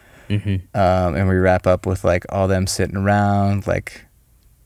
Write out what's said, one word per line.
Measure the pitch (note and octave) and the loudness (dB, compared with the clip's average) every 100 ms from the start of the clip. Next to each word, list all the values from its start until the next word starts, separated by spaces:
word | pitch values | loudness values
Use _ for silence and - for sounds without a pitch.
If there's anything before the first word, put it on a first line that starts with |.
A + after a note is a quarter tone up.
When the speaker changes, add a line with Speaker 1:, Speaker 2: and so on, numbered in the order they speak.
| _ - - | _ -18 -6
Speaker 1:
Mm-hmm. | G#2 G2+ F#2+ F2+ - | -4 -2 -4 -4 0
Speaker 2:
Um, | F#2 F#2 F2+ D#2 | 2 2 0 0
and | F#2+ | 0
we | F#2 | 2
wrap | F#2 F2+ - | 2 2 2
up | F2+ F#2+ | 0 0
with, | F#2+ | -2
like, | F#2 F2+ - | 0 -2 -2
all | G2 F#2+ | -2 0
them | F#2+ F#2+ | 0 -2
sitting | - F#2+ G2 | -2 -4 -2
around, | G2 G2+ G2+ G2+ G2 G2+ F#2 | 0 2 2 2 0 0 -2
like, | F2+ - - - _ _ _ _ _ | -4 -6 -14 -20 _ _ _ _ _